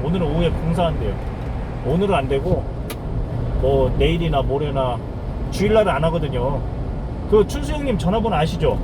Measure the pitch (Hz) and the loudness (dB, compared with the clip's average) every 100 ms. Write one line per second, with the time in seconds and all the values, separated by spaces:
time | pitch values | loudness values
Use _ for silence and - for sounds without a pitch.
0 | - 180 160 156 170 - 160 170 170 139 | 0 0 2 2 2 2 0 2 2 0
1 | 107 98 - - - - - - 123 165 | -2 -2 -6 -6 -6 -6 -6 -4 0 2
2 | 202 170 131 139 175 175 - - - - | 2 2 2 0 2 0 -2 -6 -8 -8
3 | - - - - - - 131 135 131 117 | -6 -4 -4 -2 -2 0 2 4 2 2
4 | 143 165 165 143 123 139 147 139 127 117 | 2 2 2 2 2 0 0 0 -2 -2
5 | - - - - - - 202 220 196 139 | -6 -6 -6 -4 -4 0 4 4 4 2
6 | 160 165 151 127 127 135 - - - - | 0 0 -2 -2 -2 -2 -4 -4 -4 -6
7 | - - - 214 202 294 285 302 277 196 | -6 -6 2 4 4 0 -2 -2 0 0
8 | 165 220 220 160 160 - 147 95 | 2 0 0 2 0 2 0 0